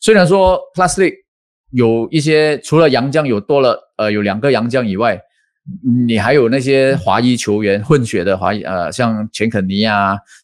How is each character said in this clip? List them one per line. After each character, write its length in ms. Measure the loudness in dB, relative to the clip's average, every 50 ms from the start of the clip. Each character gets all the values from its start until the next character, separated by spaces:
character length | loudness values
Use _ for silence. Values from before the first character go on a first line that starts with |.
虽 120 | 2 2 4
然 140 | 4 4
说 320 | 4 4 4 4 2 2 0 -4 -8 -4
Plus 200 | -2 -2 0 0
League 180 | 0 0 0 -2 -6 _ _ _ _ _ _ _ _ _ _
有 360 | -2 0 2 2 2 0 -2 -2
一 100 | -2 -2
些， 360 | 0 2 2 2 2 0 -2 -4
除 180 | -4 0 2 4
了 100 | 4 4
洋 220 | 2 0 0 0
将 160 | -2 -2 0
有 100 | 0 -2 -2
多 200 | -2 0 0 2
了， 340 | 2 2 0 -2 -6 _ _
呃， 120 | -4 -2 -2
有 120 | 0 0
两 180 | 0 0 -2 0
个 100 | 0 0
洋 200 | 0 0 -2 -2
将 180 | -2 -2 -2
以 80 | -2 -2
外， 240 | -2 -2 -2 -2 -4 -8 _ _ _ _ _ _ _ -18 -16 -12 -6 -2 0 0 0 0
你 100 | 0 0
还 160 | 0 0 2 2
有 140 | 2 2
那 100 | 2 0 -2
些 360 | 0 0 2 2 2 2 0
华 240 | -2 -2 -2 0 0
裔 160 | 2 0 0
球 260 | 0 -2 -2 -2 0
员、 220 | 0 0 -2 -2 0
混 220 | 0 0 0 0
血 180 | -2 -4 -4 -2
的 140 | -2 -2
华 160 | -2 -2 -2 -4
裔， 100 | -4 -6
呃， 260 | -6 -6 -6 -6 -6
像 380 | -4 -2 -2 -2 -2 -4 -6 -8
钱 180 | -6 -4 -4 -2
肯 180 | -2 -2 -2
尼 160 | -2 -2 -2 0
啊， 320 | 0 0 0 0 0 -2 -4 -8 _ -20 -12